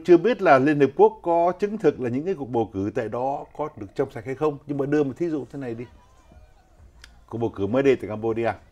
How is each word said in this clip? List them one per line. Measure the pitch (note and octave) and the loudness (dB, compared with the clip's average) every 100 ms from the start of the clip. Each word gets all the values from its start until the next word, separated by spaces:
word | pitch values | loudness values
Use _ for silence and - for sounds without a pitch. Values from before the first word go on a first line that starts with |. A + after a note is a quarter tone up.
| E3+ | 6
chưa | F3 | 6
biết | F#3 A3+ | 6 2
là | F#3 C#3 | 6 6
Liên | C3+ D3 | 6 4
Hợp | C#3 - | 2 6
Quốc | G#3+ G#3+ | 4 4
có | E3+ E3+ E3+ F3+ | 0 2 2 0
chứng | G#3 G#3 | -4 0
thực | D#3+ G2 | 0 0
là | B2 | -2
những | B2 E3 | -4 -4
cái | |
cuộc | F3 B2 | -6 -4
bầu | B2 G#2+ | -2 -2
cử | F#2+ G2+ A#2 | -4 -4 -4
tại | A2 | -6
đó | A#2+ C3 C#3+ E3 - | -4 -6 -6 -10 -10
có | D3+ - | -10 -10
được | G2+ - | -10 -6
trong | C3+ | -6
sạch | A#2+ A#2+ | -6 -12
hay | C3 | -4
không. | D3+ C#3 - | -4 -4 -8
Nhưng | C#3+ | -6
mà | C#3 | 0
đưa | D3 | 0
một | C#3 B2 | 0 -2
thí | F3 | -6
dụ | D#3 A#2+ | -6 -8
thế | C#3+ | -12
này | C3 A#2 | -10 -10
đi. | A#2+ - _ - - - - _ _ _ - - - - - | -12 -18 _ -20 -20 -20 -20 _ _ _ -20 -20 -20 -20 -12
Cuộc | A2+ | -4
bầu | A#2 | -4
cử | - G2 | -4 -2
mới | B2 | 2
đây | C#3 B2 | 2 2
tại | F#2+ | 0
Cambodia, | G#2+ A2+ A2+ A2+ G2+ - | -6 -4 -2 -2 -4 -10